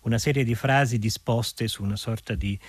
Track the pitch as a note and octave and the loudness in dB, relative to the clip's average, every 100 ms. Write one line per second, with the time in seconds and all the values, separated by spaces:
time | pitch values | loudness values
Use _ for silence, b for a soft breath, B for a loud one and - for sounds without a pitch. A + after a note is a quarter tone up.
0 | A#2 A2+ D3+ C#3 A#2+ A2+ C3 C3+ C3+ A#2 | 0 0 2 2 0 0 4 4 4 2
1 | G#2+ - - A#2 A2 - A2+ - G2+ G#2 | 0 -2 0 0 0 -4 -4 -2 -4 -4
2 | - A2 - A2 G2 G2 | -4 -6 -4 -4 -2 -4